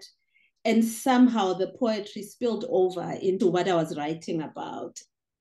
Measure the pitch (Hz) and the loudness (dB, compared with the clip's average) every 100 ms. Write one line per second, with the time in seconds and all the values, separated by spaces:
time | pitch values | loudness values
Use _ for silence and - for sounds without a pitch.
0 | - _ _ _ _ _ 226 226 226 - | -12 _ _ _ _ _ 0 2 2 0
1 | 269 247 240 226 190 180 180 - 226 214 | 2 6 6 4 0 0 -4 -2 -2 -2
2 | 208 208 196 - 240 208 - 180 185 175 | -6 -12 -14 -4 -4 -2 0 2 2 0
3 | 165 - 190 190 190 180 180 170 160 156 | -8 -4 -2 2 2 2 2 2 0 -4
4 | 147 160 - 165 139 - 170 104 - - | -6 -6 -4 -6 -6 -10 -10 -10 -12 -14
5 | - _ _ _ | -20 _ _ _